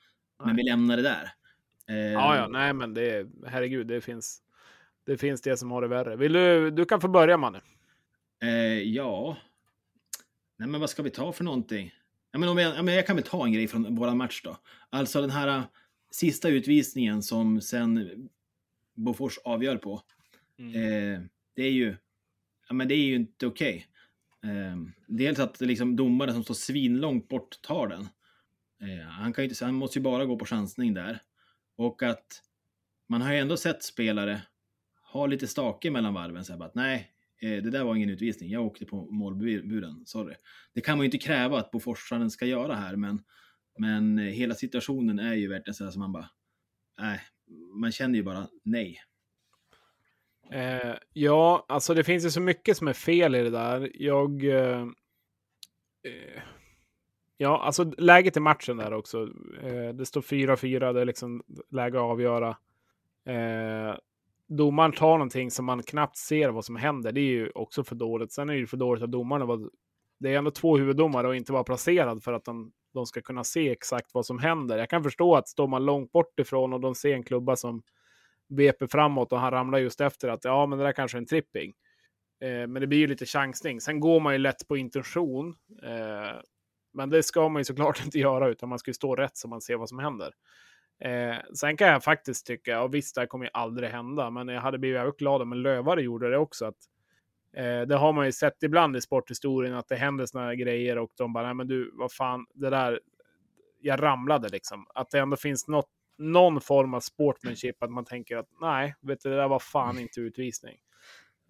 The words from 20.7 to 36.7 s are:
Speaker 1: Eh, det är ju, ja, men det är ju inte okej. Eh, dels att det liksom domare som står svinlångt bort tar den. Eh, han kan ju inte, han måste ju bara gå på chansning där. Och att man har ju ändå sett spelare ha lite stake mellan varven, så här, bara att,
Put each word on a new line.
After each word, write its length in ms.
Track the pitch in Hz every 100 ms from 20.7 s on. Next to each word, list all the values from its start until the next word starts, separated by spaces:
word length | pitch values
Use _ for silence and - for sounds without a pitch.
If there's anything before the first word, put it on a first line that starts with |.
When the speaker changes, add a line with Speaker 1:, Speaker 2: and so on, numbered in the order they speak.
Speaker 1:
Eh, 460 | 113 110 107 101 95 90 _ _ -
det 60 |
är 80 | 135
ju, 260 | 131 113 98 _ _ _ _ _ _ -
ja, 60 |
men 140 | 127 131
det 60 |
är 100 | 143
ju 100 | 139
inte 320 | 127 113 - 127
okej. 400 | - 120 85 - _ _ _ _ _
Eh, 320 | 107 101 95 90 85 - -
dels 320 | 113 139 147
att 200 | 127 -
det 60 | 127
liksom 300 | 120 123 120
domare 360 | 131 123 135
som 120 | 117
står 100 | 110
svinlångt 760 | 113 - 143 127 123 151 127 -
bort 340 | 127 - -
tar 260 | - 160 110
den. 120 | 87 101 - _ _ _ _ _ _
Eh, 260 | 98 90 80
han 240 | 85 113
kan 120 | 117
ju 60 | 135
inte, 140 | 117
han 100 | 123
måste 240 | 131 135 151
ju 40 |
bara 220 | 131 123
gå 140 | 135 113
på 60 |
chansning 500 | 117 113 98 - 120
där. 280 | 95 92 113 _ _ _ _ _ -
Och 260 | 120 117
att 400 | 123 113 - - _ _ _ _ _ _ -
man 140 | 117
har 100 | 131
ju 60 | 143
ändå 180 | 139 -
sett 260 | 170 107
spelare 600 | - - 113 104 101 104 - _ _ _ _ _ _
ha 140 | 135 143
lite 200 | 135 135
stake 440 | - 123 101 170
mellan 240 | 131 107
varven, 300 | 95 85 87
så 80 | 92
här, 60 | 87
bara 100 |
att, 60 | 80